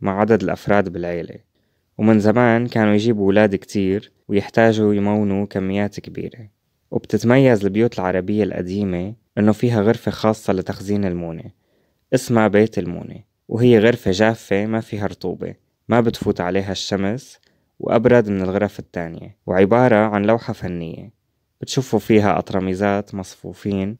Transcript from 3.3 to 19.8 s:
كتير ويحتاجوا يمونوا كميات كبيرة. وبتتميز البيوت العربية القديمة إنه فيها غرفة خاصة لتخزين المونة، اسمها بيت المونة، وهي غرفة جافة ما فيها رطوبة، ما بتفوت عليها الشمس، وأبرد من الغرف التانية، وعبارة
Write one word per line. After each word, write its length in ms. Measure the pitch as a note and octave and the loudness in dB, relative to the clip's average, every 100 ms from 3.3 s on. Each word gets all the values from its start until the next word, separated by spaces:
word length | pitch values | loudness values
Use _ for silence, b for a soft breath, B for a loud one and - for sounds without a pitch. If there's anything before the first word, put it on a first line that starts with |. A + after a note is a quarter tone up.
| G2+ G#2+ F#2+ | 4 2 0
كتير 560 | - G#2 F#2+ G2 - _ - | -6 -4 -2 -4 -6 _ -4
ويحتاجوا 640 | G2+ - - A2+ A2 G#2 | -4 -2 2 2 4 2
يمونوا 520 | G#2 G2+ G#2+ G#2 G2 G2+ | 2 0 0 0 -2 -4
كميات 540 | G2+ F#2+ G2 G2+ - | -4 -4 -4 -4 -8
كبيرة. 480 | - F2 F#2 - G#2+ _ _ _ - | -14 -12 -12 -14 -20 _ _ _ -8
وبتتميز 760 | - - G#2+ A2+ C3+ C3 A2 | -8 -2 -2 4 4 6 4
البيوت 340 | G2 G2+ A#2 - | 0 0 0 0
العربية 460 | F#2 F#2 F#2 G#2 | -2 -2 -2 -2
القديمة 720 | F#2 - F2+ G2 G2+ F2 F#2+ A#2+ _ - | -2 -2 -6 -4 -4 -4 -6 -12 _ 0
إنه 140 | G#2+ | 2
فيها 300 | G#2+ A#2+ A2+ | 2 0 2
غرفة 280 | G2+ A2+ G#2+ | 2 0 -2
خاصة 420 | - A2 G#2+ - | -2 -2 -2 -2
لتخزين 520 | F#2+ F2+ G2 G2 G#2 | -4 -4 -10 -6 -4
المونة، 400 | F#2+ F2 E2+ E2 - _ _ _ _ _ - | -4 -6 -8 -12 -16 _ _ _ _ _ -4
اسمها 340 | C3 - A#2 G#2+ | -4 0 2 4
بيت 300 | G2+ A2 G2+ | 4 2 -2
المونة، 420 | F2 E2+ - - - _ - | -8 -10 -12 -18 -20 _ -10
وهي 300 | A2 B2 A2+ | 2 6 6
غرفة 320 | A2 A#2+ G2 | 6 2 -2
جافة 560 | F#2 A2 A#2 - G2 G#2+ | 2 0 0 -4 -4 -2
ما 140 | A2+ | -6
فيها 260 | - G#2 F#2+ | -6 -8 -8
رطوبة، 480 | - F2+ F2 F2 - _ _ - | -8 -10 -8 -12 -14 _ _ 0
ما 120 | A#2 | 2
بتفوت 400 | A#2 - G2+ G2 | 2 0 -4 -2
عليها 320 | F2+ F#2+ G2 | -2 -2 -4
الشمس، 680 | F#2 - G2 G2 B2+ - - _ _ _ - | -8 -4 -4 -4 -6 -12 -20 _ _ _ -12
وأبرد 480 | - A2+ A#2+ B2 G#2 | -2 2 4 4 2
من 140 | G2 | -2
الغرف 360 | F#2 G2 G#2 - | -2 -2 -2 -6
التانية، 580 | - F2+ E2+ E2 F#2 - - | -14 -10 -10 -12 -18 -16 -4
وعبارة 500 | F#2 G2 A#2 | 2 4 6